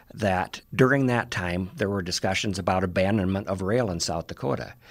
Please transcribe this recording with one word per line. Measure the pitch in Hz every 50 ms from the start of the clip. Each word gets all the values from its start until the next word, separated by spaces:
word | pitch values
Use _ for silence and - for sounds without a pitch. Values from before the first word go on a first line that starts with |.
| - - -
that | - 104 98 92 90 90 - - - - - -
during | 101 131 127 139 139 135
that | 127 120 120 - -
time, | - - 90 87 87 90 95 90 -
there | - 104 98
were | 101 101
discussions | 90 90 87 - - 98 95 - - 107 95 98
about | 90 101 92 92 95
abandonment | 92 85 95 92 98 107 110 92 92 95 98 104 -
of | 98 92
rail | 95 92 110 127 123 101
in | 90 82
South | - - 85 82 80
Dakota. | - 85 - - 135 135 - - - - - - -